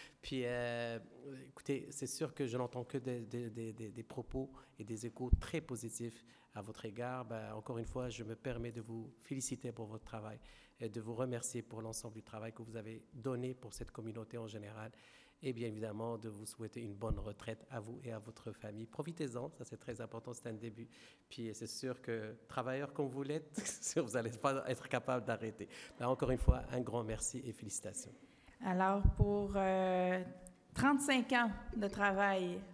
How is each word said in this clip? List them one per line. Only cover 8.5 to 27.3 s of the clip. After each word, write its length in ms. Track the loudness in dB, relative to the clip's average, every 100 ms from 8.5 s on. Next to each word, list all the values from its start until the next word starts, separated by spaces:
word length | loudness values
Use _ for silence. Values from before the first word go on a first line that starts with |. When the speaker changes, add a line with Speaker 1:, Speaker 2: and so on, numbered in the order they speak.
| -2 -4
Speaker 1:
de 80 | -6
vous 320 | -6 -6 -8 -10
féliciter 500 | -6 -2 -2 -2 -4
pour 160 | -6 -8
votre 180 | -8
travail 360 | -8 -8 -8 -10 -16 -20 -20 -6
et 80 | -4
de 120 | -4
vous 140 | -4
remercier 480 | 0 0 0 -2 -4
pour 180 | -6 -8
l'ensemble 340 | -6 -4 -6
du 80 | -10
travail 280 | -10 -8 -8
que 100 | -8
vous 140 | -10 -8
avez 280 | -8 -12 -14
donné 420 | -6 -2 0 -2
pour 180 | -4 -8
cette 200 | -8 -8
communauté 440 | -8 -8 -6 -8 -8
en 120 | -6
général. 420 | -8 -10 -10 -10 -12 -20 -20 -20 _
Et 120 | -2
bien 140 | 0 0
évidemment, 500 | 0 -2 0 -2 -2
de 100 | -4
vous 160 | -8
souhaiter 380 | -8 -6 -6 -6
une 100 | -6
bonne 260 | -2 0 0
retraite 460 | -2 -6 -6 -6 -6
à 100 | -8
vous 180 | -8 -8
et 80 | -6
à 60 | -8
votre 340 | -8 -10 -10
famille. 320 | -8 -8 -8
Profitez-en, 640 | -8 -6 -4 -4 -4 -4 -6 -8
ça 80 |
c'est 140 | -12 -10
très 200 | -6 -6
important, 320 | -6 -8 -8
c'est 140 | -8 -6
un 40 |
début. 340 | -6 -6 -8 -12 -16 -20 -20 -14
Puis 200 | -6 -6
c'est 120 | -4 -6
sûr 360 | -2 -2 -2
que 320 | -2 -2 -4 -8 -6
travailleurs 460 | -2 0 0 -2
comme 160 | 0 0
vous 140 | 0
l'êtes, 360 | 0 -2 -2 -4 -4 -2 0
<laughs> 20 | 2
vous 140 | 4
n'allez 220 | 4 2
pas 300 | 4 4 4 2
être 200 | -2 2
capable 380 | 0 4 2
d'arrêter. 420 | 2 0 -2 -4 -8 -10 -12 -2
Ben, 100 | 2
encore 220 | 4 4
une 80 | 8
fois, 260 | 10 10 8
un 100 | 0
grand 220 | 2 0
merci 360 | 0 0 -2